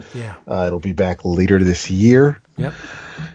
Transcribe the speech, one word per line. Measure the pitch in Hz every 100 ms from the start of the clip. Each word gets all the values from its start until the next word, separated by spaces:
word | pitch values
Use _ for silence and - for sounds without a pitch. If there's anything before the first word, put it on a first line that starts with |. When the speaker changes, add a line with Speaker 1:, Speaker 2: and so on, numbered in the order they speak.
| -
Speaker 1:
Yeah. | 123 110 - -
Speaker 2:
Uh, | 92 90
it'll | 87
be | 95
back | 82 92 87 90
later | 87 92 98
this | 90 85 -
year. | 95 113 127 143 143 _ -
Speaker 1:
Yep. | 143 - - - - - 160